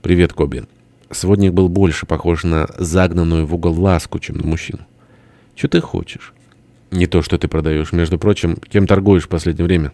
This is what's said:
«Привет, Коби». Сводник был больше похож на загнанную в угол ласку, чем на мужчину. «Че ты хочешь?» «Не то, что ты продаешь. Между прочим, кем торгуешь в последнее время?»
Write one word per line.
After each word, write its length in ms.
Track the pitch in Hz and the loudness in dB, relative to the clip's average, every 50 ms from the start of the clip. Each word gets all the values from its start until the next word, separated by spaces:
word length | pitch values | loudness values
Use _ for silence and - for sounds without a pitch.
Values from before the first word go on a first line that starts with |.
«Привет, 320 | _ 85 90 87 90 85 - | _ 2 2 4 4 2 2
Коби». 320 | - 76 71 65 64 - - _ _ _ _ _ _ _ _ | -2 -2 -2 -2 -8 -10 -14 _ _ _ _ _ _ _ _
Сводник 420 | - - - 90 101 101 101 95 87 | -12 -6 0 2 2 4 4 2 4
был 160 | 90 95 90 | 4 2 2
больше 380 | 85 98 98 87 76 - - | 2 2 2 2 0 -2 -4
похож 380 | - 82 78 - 87 85 78 - | -6 -6 -4 0 -2 -2 0 0
на 240 | 87 82 78 78 - - - | 0 0 0 0 -2 -4 -6
загнанную 680 | 92 82 80 92 92 90 82 87 85 82 82 82 80 | -6 0 2 2 2 2 2 0 0 2 2 0 0
в 80 | 73 82 | 0 -2
угол 260 | 85 82 87 82 82 | -2 0 0 0 2
ласку, 400 | 90 98 92 82 - - - - | 2 2 2 0 -2 -4 -10 -10
чем 160 | - - - | -8 -8 -8
на 100 | - - | -6 -4
мужчину. 400 | 80 80 85 - - - - - _ _ _ _ _ _ _ _ _ _ _ _ _ _ | -2 -4 -4 -6 -10 -12 -14 -14 _ _ _ _ _ _ _ _ _ _ _ _ _ _
«Че 100 | - - | -4 -4
ты 140 | 139 - - | 0 0 0
хочешь?» 520 | - - - 87 82 - - - - - _ _ _ _ _ _ _ _ _ _ _ _ - | -2 -2 -8 -8 -8 -8 -14 -18 -20 -20 _ _ _ _ _ _ _ _ _ _ _ _ 0
«Не 140 | 92 90 | 0 0
то, 140 | 82 - 90 | 2 2 0
что 160 | 80 - - | 0 0 -2
ты 120 | 80 - 76 | -2 -2 -2
продаешь. 440 | - 80 78 78 78 76 78 80 - | -2 -2 -2 0 -2 -2 -2 -2 0
Между 240 | 85 85 80 90 | 0 0 0 -2
прочим, 400 | - - 104 101 - - 85 85 | 0 0 0 0 0 0 -4 -4
кем 300 | - - - - 104 98 | -4 -8 -2 0 2 2
торгуешь 380 | 90 101 98 98 101 101 90 78 | 4 2 2 4 4 4 4 4
в 40 | - | 0
последнее 380 | - 82 - 90 80 76 85 | -4 -4 -2 -2 -2 0 0
время?» 260 | 85 92 85 78 69 | 2 2 2 0 -2